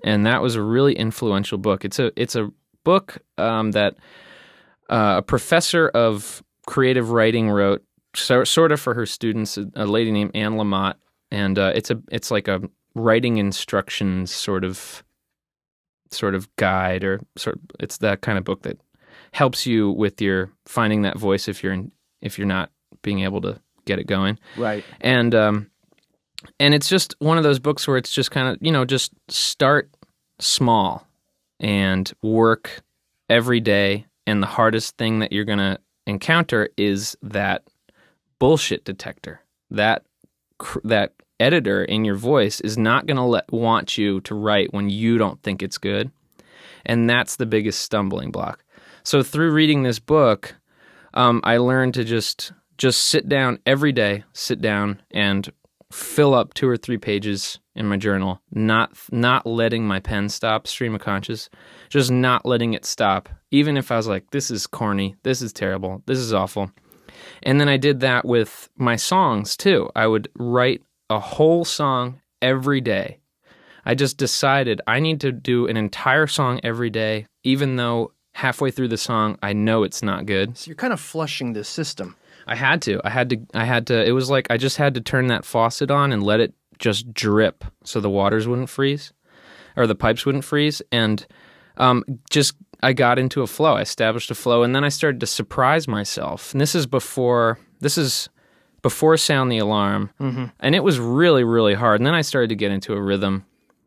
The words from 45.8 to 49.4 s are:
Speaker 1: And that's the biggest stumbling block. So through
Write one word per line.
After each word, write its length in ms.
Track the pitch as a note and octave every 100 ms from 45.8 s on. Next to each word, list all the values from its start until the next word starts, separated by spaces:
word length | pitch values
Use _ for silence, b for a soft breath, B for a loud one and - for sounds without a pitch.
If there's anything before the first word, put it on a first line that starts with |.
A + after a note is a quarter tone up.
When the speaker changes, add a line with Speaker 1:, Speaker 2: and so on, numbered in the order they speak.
| G2 G2+ B2+ - _ _ B B B B -
Speaker 1:
And 240 | A#2 A#2
that's 280 | A#2+ - -
the 80 | A#2
biggest 360 | A2 G#2+ -
stumbling 500 | - G#2+ G2 F#2 -
block. 320 | - - - _ B B B
So 200 | - C#3
through 280 | C3 D3+